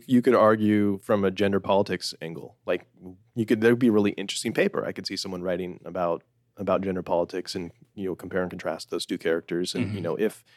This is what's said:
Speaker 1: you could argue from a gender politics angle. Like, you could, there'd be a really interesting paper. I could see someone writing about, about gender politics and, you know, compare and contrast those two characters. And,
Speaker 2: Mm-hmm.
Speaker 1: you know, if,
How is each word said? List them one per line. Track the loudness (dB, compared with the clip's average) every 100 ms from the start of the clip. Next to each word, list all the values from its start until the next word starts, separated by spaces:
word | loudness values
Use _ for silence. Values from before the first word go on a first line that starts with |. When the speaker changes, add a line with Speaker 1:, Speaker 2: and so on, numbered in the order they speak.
| 4
Speaker 1:
you | 4
could | 6 6
argue | 6 6 4 4 2 0
from | 0 0
a | 0
gender | 0 0 0
politics | 2 2 2 -4 -6 -10
angle. | -10 -10 -14 _
Like, | -4 -4 -6 _ -20 -20 _
you | -4
could, | 0 4
there'd | 4 6
be | 6
a |
really | 6 4
interesting | 0 -6 -6 -2
paper. | 0 0 -2 -4
I |
could | -6 -8
see | -8
someone | -8 -6
writing | -4 -4 -4 -10
about, | -10 -4 -2 -2 -6 _ _ -8
about | -2 0
gender | 0 -4
politics | -2 -2 0 -4 -8 -8
and, | -10 -14 _
you | -10 -8
know, |
compare | -8 -6 -4
and | -4
contrast | -4 -6 -8 -6
those | -8 -6
two | -4
characters. | 0 -2 -2 -4 -2
And, | -4 -4
Speaker 2:
Mm-hmm. | -4
Speaker 1:
you |
know, | -4 -2
if, | -2 -4 _